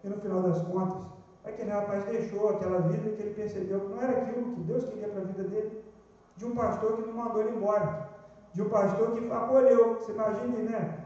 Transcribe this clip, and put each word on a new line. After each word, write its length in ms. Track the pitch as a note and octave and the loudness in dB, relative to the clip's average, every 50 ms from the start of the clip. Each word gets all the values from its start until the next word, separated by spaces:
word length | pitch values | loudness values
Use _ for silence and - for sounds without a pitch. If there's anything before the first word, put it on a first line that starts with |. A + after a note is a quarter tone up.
| - | -6
E 60 | G3 | -6
no 120 | G3+ G3+ | -8 -6
final 220 | - F#3+ F#3 F#3 F#3 | -4 -2 0 2 2
das 180 | F3+ E3 D#3+ | 2 2 2
contas, 420 | E3+ F3 F#3 F#3 F#3 F#3 - - - - - - - - - - - | 0 -2 -2 0 0 0 -2 -4 -8 -12 -14 -18 -20 -20 -20 -16 -14
aquele 280 | - A3 - A3 G3+ | -12 -10 -6 -4 -2
rapaz 340 | G#3 G3+ G#3 G3+ G3+ G3+ G3 | -2 -2 -2 0 -2 -2 -2
deixou 440 | A#3 A3+ A3 - - F#3+ G3+ G#3+ G#3+ | -2 -2 -2 -2 -2 -2 0 2 2
aquela 300 | G3 F#3+ F#3 F#3 F#3 F3+ | 2 2 0 0 2 2
vida 280 | D#3+ E3 - - G#3 G#3+ | 2 2 2 0 -2 -4
que 120 | G#3+ - | -4 -4
ele 120 | G3+ G#3 - | -4 -6 -6
percebeu 460 | G#3+ G#3 - G3+ F#3+ F3+ F#3 G3 G3 | -4 -6 -6 -4 -4 -4 -2 -2 -2
que 80 | G3 G3+ | -2 -4
não 120 | A3+ A#3+ | -4 -2
era 200 | B3+ C4 B3 - | 0 0 0 0
aquilo 320 | - A3 A#3 B3 A#3 A#3+ - | 0 -2 -4 -4 -4 -4 -6
que 80 | F3 | -6
Deus 220 | D#3 D#3 A#3+ B3 A#3 | -4 -2 -2 -2 -2
queria 240 | - G#3+ G#3 G#3 G#3 | -2 -6 -8 -8 -6
pra 120 | G3+ G3 | -6 -6
vida 220 | F#3 F3+ - F#3 F#3+ | -6 -6 -6 -6 -6
dele. 400 | - G3+ G#3+ G#3+ G#3+ - - - - - - - - - - - - _ | -4 -2 -4 -4 -4 -8 -12 -16 -16 -20 -20 -20 -20 -20 -20 -20 -20 _
De 80 | F3+ G#3+ | -10 -6
um 100 | A#3+ A#3+ | -4 -2
pastor 400 | A#3+ A3+ G#3 - - A3 A3 A3 | 0 0 0 0 0 0 0 0
que 60 | A3+ | 0
não 120 | A3 A3+ A3+ | -4 -6 -6
mandou 280 | A3+ A#3 A#3 - G#3+ | -4 -4 -2 0 0
ele 160 | G#3+ - - | 0 0 0
embora. 500 | - F#3+ G#3 G#3+ G3+ E3+ D3+ - - - - - - - - - - - - - | 0 0 2 2 2 2 0 -2 -4 -8 -10 -14 -18 -20 -20 -20 -20 -20 -10 -4
De 80 | F3+ | -2
um 80 | G#3 - | -2 2
pastor 420 | A3+ G#3 G3 - - G3+ A3+ A#3 | 2 4 4 4 4 2 2 2
que 200 | A#3 - - - | 2 -2 -2 -2
acolheu. 640 | - A3+ A3+ B3 C4 C4 B3+ C4 A#3+ A#3 A3+ A#3 A3+ | -2 -2 0 6 6 8 10 10 10 10 8 6 4
Você 160 | A3 - - | -2 -4 -6
imagine, 580 | G#3 G#3+ A3 G#3+ G3+ G3+ A#3+ B3 B3 A3 G#3 A3 | -2 0 0 0 0 0 -2 -2 -2 -2 -2 -2
né? 300 | A3+ G#3+ - - - - - | -2 -2 -2 -4 -6 -8 -12